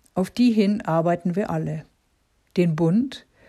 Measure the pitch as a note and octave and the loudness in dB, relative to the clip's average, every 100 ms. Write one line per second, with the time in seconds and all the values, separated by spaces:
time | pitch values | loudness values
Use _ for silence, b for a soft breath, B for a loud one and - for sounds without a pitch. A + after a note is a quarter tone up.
0 | _ - F#3+ - B3 A3 G3 G#3 - D#3+ | _ -6 -4 2 2 4 2 0 0 0
1 | E3+ F3 F3+ F3 - D#3+ D#3 D#3 - _ | 2 0 -2 -4 -4 -4 -4 -8 -12 _
2 | _ _ _ _ _ - F3 D#3 E3 G#3 | _ _ _ _ _ 0 0 2 2 2
3 | C4+ - - b | 0 -6 -20 b